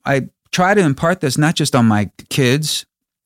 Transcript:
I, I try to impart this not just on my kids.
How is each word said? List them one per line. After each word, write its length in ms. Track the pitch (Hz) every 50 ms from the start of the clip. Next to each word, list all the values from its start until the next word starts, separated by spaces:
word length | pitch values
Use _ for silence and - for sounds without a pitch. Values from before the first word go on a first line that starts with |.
| -
I, 100 | 135 139
I 120 | 135 - - _ _ _ -
try 220 | - 180 180 190 208
to 60 | 208
impart 400 | 180 143 135 - 165 165 185 -
this 160 | 156 131 -
not 200 | 151 151 160 175
just 180 | - 151 - -
on 120 | 127 117
my 220 | 110 107 104 101 85 _ - - -
kids. 580 | - 147 131 120 131 151 151 143 - - - _ _ _ _ _ _ _ _